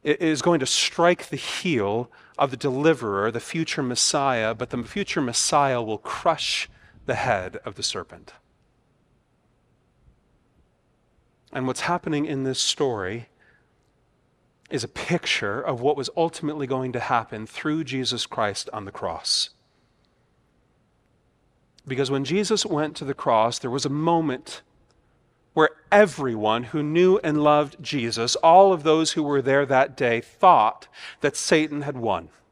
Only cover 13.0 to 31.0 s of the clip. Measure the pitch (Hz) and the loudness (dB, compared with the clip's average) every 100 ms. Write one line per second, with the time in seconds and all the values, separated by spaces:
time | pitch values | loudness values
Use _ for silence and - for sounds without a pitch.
13 | 92 117 117 _ _ _ _ _ _ _ | -6 -8 -14 _ _ _ _ _ _ _
14 | _ _ _ _ _ _ _ 135 113 - | _ _ _ _ _ _ _ -8 -8 -10
15 | - 269 - - 104 110 143 127 135 143 | -4 -4 -2 -4 -4 -4 -4 -2 0 -2
16 | 127 - 165 - 147 151 131 131 127 120 | -4 -2 -4 -4 -8 -6 -4 -4 -4 -6
17 | - 120 113 113 113 - 156 156 135 131 | -2 -2 -2 -12 -12 -8 -4 -4 -4 -4
18 | 120 120 - - 104 95 - 110 98 - | -4 -6 -6 -2 -2 -4 -10 -12 -12 -8
19 | 92 80 - - - _ _ _ _ _ | -8 -6 -4 -4 -4 _ _ _ _ _
20 | _ _ _ _ _ _ _ _ _ _ | _ _ _ _ _ _ _ _ _ _
21 | _ _ _ _ _ _ _ _ - 131 | _ _ _ _ _ _ _ _ -8 -4
22 | 135 139 135 185 208 220 214 151 151 151 | -2 -2 0 -2 0 -2 -2 -2 -4 -6
23 | 139 139 - 113 113 - 127 131 135 147 | -8 -4 2 4 2 -2 -6 -4 -2 0
24 | 160 170 156 127 - - _ _ _ _ | 2 2 0 -4 -10 -18 _ _ _ _
25 | _ _ _ _ _ - 151 - _ 208 | _ _ _ _ _ 2 2 0 _ 6
26 | 208 147 135 113 107 113 123 156 147 160 | 6 2 -4 0 0 0 -2 -4 0 4
27 | 185 190 160 151 147 147 143 - 127 143 | 4 4 2 2 4 4 2 -6 -8 -4
28 | 117 113 117 - 165 180 196 175 156 160 | -4 -2 -2 4 8 10 8 6 2 2
29 | 160 - 147 143 131 139 135 131 143 - | 2 -2 0 0 2 2 4 2 2 0
30 | 127 117 - _ 185 147 110 - - - | 0 0 -4 _ 6 8 4 0 -20 -20